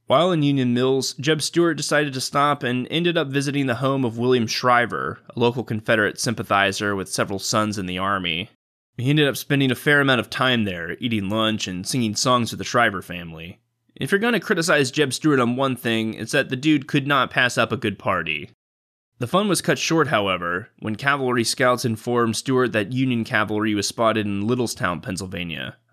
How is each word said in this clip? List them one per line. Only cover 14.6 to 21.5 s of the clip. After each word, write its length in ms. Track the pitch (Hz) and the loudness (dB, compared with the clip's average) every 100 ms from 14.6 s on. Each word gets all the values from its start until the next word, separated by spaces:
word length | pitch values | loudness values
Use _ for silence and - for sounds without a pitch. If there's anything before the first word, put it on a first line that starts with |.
| 165 151 131 | 2 2 2
Jeb 220 | 151 143 | 2 0
Stuart 260 | 127 156 139 | 0 2 4
on 160 | 120 123 | 2 0
one 200 | 135 127 | -2 -2
thing, 380 | 123 113 110 | -2 0 -2
it's 180 | - 113 | -4 -2
that 180 | 147 - | -2 0
the 60 | 131 | -2
dude 320 | 147 151 131 | 2 2 2
could 200 | 147 139 | -2 0
not 240 | 143 120 | 0 0
pass 260 | - 127 - | 2 0 2
up 140 | 113 | 0
a 60 | 110 | 0
good 200 | 110 95 | -4 -4
party. 520 | 127 92 82 78 - _ _ _ _ _ _ - | -2 -2 -2 -6 -10 _ _ _ _ _ _ -10
The 80 | 120 | -2
fun 200 | 175 208 | 0 2
was 140 | 165 | 0
cut 160 | - 143 | 0 0
short, 300 | - 165 143 | 2 2 2
however, 600 | 110 101 92 87 90 107 - | 2 0 0 -2 -4 -6 -10
when 160 | - 107 | -8 -4
cavalry 480 | 143 143 131 123 | 0 0 0 0
scouts 420 | 113 | 0